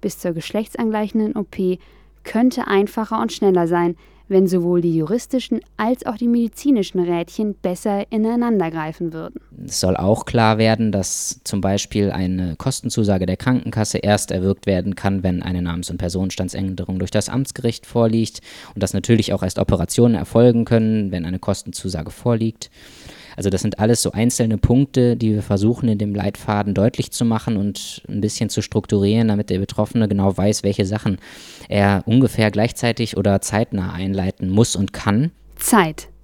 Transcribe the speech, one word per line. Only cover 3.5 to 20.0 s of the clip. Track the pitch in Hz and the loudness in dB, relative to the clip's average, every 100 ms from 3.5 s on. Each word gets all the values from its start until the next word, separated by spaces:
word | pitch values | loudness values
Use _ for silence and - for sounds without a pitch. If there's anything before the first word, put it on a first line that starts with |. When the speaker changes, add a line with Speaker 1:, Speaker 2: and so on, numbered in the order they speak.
| 180 170 | 4 4
Speaker 1:
sein, | 175 175 170 - - _ | 2 2 -2 -12 -20 _
wenn | 190 190 | 2 4
sowohl | 185 175 175 | 2 2 2
die | 170 165 | 2 0
juristischen | 156 233 - 262 - 226 - - | 0 -2 -2 -4 -2 -4 -6 -4
als | 220 254 - | -2 -2 -4
auch | 214 | -2
die | 240 | 0
medizinischen | 240 233 - 285 254 185 185 | 2 0 -2 2 2 2 0
Rädchen | 175 170 170 - 214 | 0 0 -2 -4 -4
besser | 196 190 180 220 202 202 | -2 -4 -2 -2 -2 -2
ineinander | 226 220 240 240 214 165 | -2 0 0 0 0 0
greifen | 160 156 160 170 | -2 -8 -6 -8
würden. | 160 165 - _ - | -6 -12 -14 _ -16
Speaker 2:
Es | - - | -8 -2
soll | 92 92 | 0 2
auch | 92 110 - | 2 2 2
klar | 123 110 110 | 2 4 4
werden, | 110 110 110 | 2 2 0
dass | 98 92 - - - | 0 -2 -6 -8 -10
zum | - 101 | -6 -2
Beispiel | 95 101 - 104 101 | 0 -2 -2 -2 0
eine | 85 92 92 90 | 0 -2 -2 -4
Kostenzusage | 78 135 - 120 - 104 95 92 | -4 -4 -4 -4 0 2 2 0
der | 92 | -2
Krankenkasse | - 127 113 110 107 - | 0 0 0 -2 -2 -2
erst | 104 104 - | 2 0 0
erwirkt | 92 92 98 - | -2 0 0 0
werden | 92 92 | 0 0
kann, | 95 98 98 | -4 -2 0
wenn | 92 90 | 0 -2
eine | 82 90 | -2 -2
Namens- | 87 85 85 | -2 -4 -6
und | 87 | -6
Personenstandsänderung | 90 90 92 - 90 - 95 90 90 92 | -4 -2 -4 -4 -6 -4 -6 -6 -6 -4
durch | 95 | -2
das | 107 - | -2 -2
Amtsgericht | 127 135 - 120 - | -4 -4 -2 -4 -4
vorliegt | - 117 117 113 110 - - - - | -4 2 2 2 -2 -6 -20 -20 -14
und | - | -4
dass | 98 | -2
natürlich | 98 - 113 - | -2 2 2 4
auch | 98 | 0
erst | 92 101 | -2 -2
Operationen | 98 90 - - | 0 0 0 4